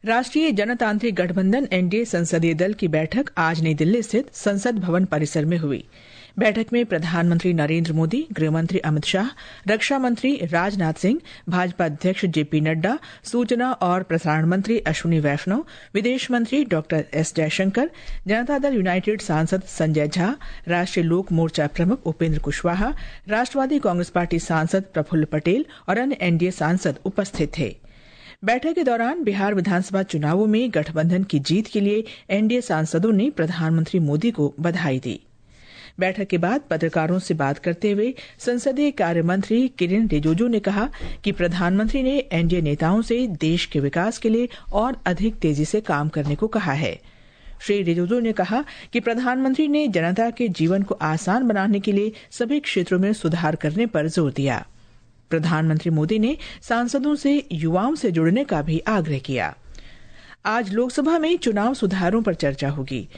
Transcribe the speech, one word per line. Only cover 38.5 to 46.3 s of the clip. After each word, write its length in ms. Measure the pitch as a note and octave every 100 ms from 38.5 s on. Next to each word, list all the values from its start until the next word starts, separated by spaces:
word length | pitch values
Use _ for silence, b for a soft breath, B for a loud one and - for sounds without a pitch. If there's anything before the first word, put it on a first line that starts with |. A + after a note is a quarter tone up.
| A#3+ C#4 C4+ D4
कार्य 300 | C#4 E3+ E3+
मंत्री 460 | E3 F#3+ G3 A3+ C4 -
किरेन 280 | F3 G3 A3+
रिजिजू 400 | D3+ D3+ E3 A#3+
ने 120 | A3+
कहा 280 | G#3 G3+ A3 B B B
कि 80 | -
प्रधानमंत्री 720 | G3 F3 F3 F3 F#3+ A3 C#4
ने 140 | C4 C#4 -
एनडीए 300 | E3+ E3 F3+
नेताओं 400 | D#3 D3 E3 G3+
से 240 | A3+ A#3 B3 D#3+
देश 240 | D#3 F3 -
के 140 | D3+
विकास 380 | C#3 E3+ G3 -
के 120 | A3+
लिए 180 | A3+ A#3+ B B
और 280 | G3+ A#3 B3+ -
अधिक 300 | F3 G#3+ A3
तेजी 300 | E3+ C#3+ D#3
से 160 | G#3+
काम 280 | - D3 D3
करने 260 | D3+ D3